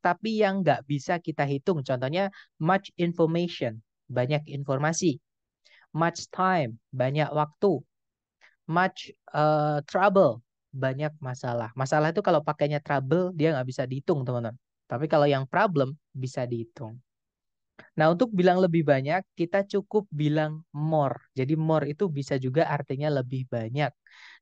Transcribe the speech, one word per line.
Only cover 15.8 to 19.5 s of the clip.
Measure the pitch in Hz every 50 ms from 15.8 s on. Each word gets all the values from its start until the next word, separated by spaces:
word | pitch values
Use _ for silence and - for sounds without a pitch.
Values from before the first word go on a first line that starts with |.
| 131 127 147 - _ _ -
bisa | 135 127 123 - 139 127
dihitung. | 120 120 117 117 113 - - - 110 113 127 - _ _ _ _ _ _ _ _ _ _ _ _ _ _ - - _ -
Nah, | - 156 160 175
untuk | 175 254 233 220
bilang | 180 175 185 180 185
lebih | 185 180 165 170 156
banyak, | 147 143 135 131 143 160 190 196 _ _
kita | - 170 170